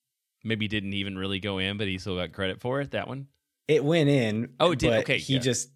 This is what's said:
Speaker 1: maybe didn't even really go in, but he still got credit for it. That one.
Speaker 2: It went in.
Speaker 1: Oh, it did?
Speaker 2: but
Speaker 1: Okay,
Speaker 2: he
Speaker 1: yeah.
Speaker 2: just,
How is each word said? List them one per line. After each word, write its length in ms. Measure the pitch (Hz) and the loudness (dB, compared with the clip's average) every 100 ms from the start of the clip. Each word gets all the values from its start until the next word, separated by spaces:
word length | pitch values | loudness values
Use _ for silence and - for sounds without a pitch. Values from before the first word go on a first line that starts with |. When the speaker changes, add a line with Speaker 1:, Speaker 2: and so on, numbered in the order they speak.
| _ _ _ _ | _ _ _ _
Speaker 1:
maybe 260 | 107 110 104 | -4 -2 -2
didn't 260 | 107 98 | -2 -2
even 240 | 98 98 92 | -4 -4 -4
really 200 | 95 98 | -4 -4
go 180 | 101 95 | -4 -2
in, 180 | 95 104 | -2 -2
but 100 | 104 | -4
he 120 | 92 | -4
still 180 | 101 90 | -4 -4
got 160 | 90 | -4
credit 300 | - 95 90 | -4 -4 -4
for 180 | 123 135 | -4 -4
it. 120 | 139 | -4
That 160 | 107 104 | -6 -6
one. 180 | 131 139 _ _ _ - | -8 -14 _ _ _ 2
Speaker 2:
It 160 | 147 | 2
went 240 | 143 170 143 | 4 4 6
in. 460 | 143 113 107 117 - | 4 2 0 -4 0
Speaker 1:
Oh, 120 | 170 | 2
it 60 | 143 | 4
did? 100 | 120 | 4
Speaker 2:
but 80 | 110 | 4
Speaker 1:
Okay, 180 | - 120 | 2 0
Speaker 2:
he 160 | - | 0
Speaker 1:
yeah. 60 | 131 | 0
Speaker 2:
just, 280 | 127 117 - | 2 0 -4